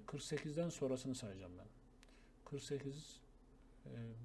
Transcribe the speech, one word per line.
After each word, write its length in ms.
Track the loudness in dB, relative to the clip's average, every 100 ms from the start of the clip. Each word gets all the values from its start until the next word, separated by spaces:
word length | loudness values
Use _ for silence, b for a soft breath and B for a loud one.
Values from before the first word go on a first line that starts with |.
| -2
kırk 140 | -2
sekizden 460 | 2 2 4 4 4
sonrasını 460 | 6 6 6 4 2
sayacağım 360 | 0 -2 -4 -6
ben. 100 | -10 -14 -18 -18 -18 B B B -4
Kırk 180 | -2
sekiz, 580 | 2 2 2 -2 -4 -10 -14 -18 -18 -18 -16 -12 -6
e, 60 | -2 -2 0